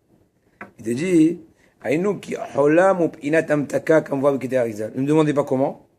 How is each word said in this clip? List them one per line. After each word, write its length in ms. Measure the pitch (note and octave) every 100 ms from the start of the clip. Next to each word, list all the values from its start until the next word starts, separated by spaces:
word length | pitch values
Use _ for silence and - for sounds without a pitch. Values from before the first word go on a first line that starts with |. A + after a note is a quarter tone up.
| _ _ _ _ _ _ - -
Il 60 |
te 60 | G#2+
dit, 500 | A#2+ F3 F3 D#3 F3+ - _ _ _
Aïnou 360 | A2 C#3+ G3 E3+
ki 160 | - - - -
olam 440 | C#3+ D#3+ F#3+ F#3+
ou 60 | D#3+
p'inat 420 | - C#3+ D#3+ D#3
amtaka, 520 | D3+ C3+ C#3 - D#3
comme 160 | D3+ C#3
on 20 |
voit 80 | C#3
avec 220 | C3+ B2
Arizal. 400 | B2+ A#2 G#2 G#2+
Ne 80 | -
me 40 | C#3
demandez 280 | D#3 D3+
pas 100 | C#3+
comment. 420 | C#3+ C3 C#3 G#3+ _